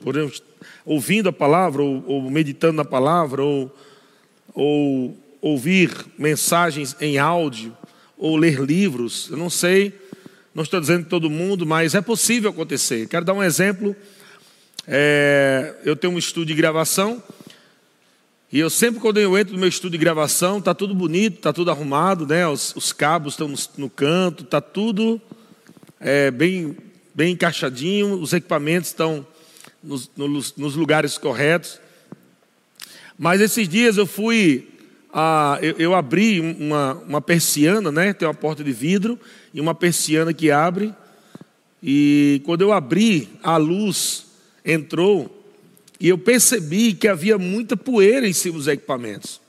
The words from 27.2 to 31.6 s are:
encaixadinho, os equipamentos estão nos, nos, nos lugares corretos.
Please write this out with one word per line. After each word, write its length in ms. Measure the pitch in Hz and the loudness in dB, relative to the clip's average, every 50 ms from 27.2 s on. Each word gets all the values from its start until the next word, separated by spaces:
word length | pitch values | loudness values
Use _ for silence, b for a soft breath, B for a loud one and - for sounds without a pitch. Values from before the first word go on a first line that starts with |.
| 156 180 180 | -2 -2 0
encaixadinho, 800 | 175 175 170 147 - 165 - 131 120 143 180 202 208 202 202 196 | 0 -2 -2 -2 -2 -6 -6 -6 -6 -4 -2 0 0 0 0 -2
os 180 | 185 160 123 170 | -4 -2 -2 -2
equipamentos 560 | 175 - - 175 151 143 151 170 180 165 - | -2 -2 -2 -2 -2 0 0 -2 -2 -2 -6
estão 360 | - - 160 160 156 147 139 B B B B B B B B B B _ - | -4 -4 -2 -2 -2 -6 -8 B B B B B B B B B B _ -14
nos, 280 | 151 143 127 117 - _ | -10 -10 -10 -10 -12 _
nos, 400 | - 143 143 143 143 123 - - | -6 -4 -4 -4 -4 -6 -8 -10
nos 200 | - 143 151 135 | -8 -8 -6 -2
lugares 420 | 160 165 139 156 156 147 143 - | -2 0 2 2 2 2 0 -4
corretos. 600 | - - 151 120 113 147 151 170 175 | -4 -4 -4 -2 0 0 2 0 0